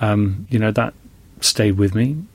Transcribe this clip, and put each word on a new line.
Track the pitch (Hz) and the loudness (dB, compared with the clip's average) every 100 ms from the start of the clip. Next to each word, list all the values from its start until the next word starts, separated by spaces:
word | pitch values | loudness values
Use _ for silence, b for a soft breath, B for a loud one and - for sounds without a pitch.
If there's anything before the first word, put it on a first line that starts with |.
Um, | 110 104 104 98 - | 0 2 0 -2 -4
you | 123 | -2
know, | 107 | 0
that | 107 117 - - - - - | 0 -4 -6 -20 -20 -20 -6
stayed | - - 107 98 | -4 2 2 2
with | 101 | 2
me. | 107 123 151 202 | 2 -2 -2 -10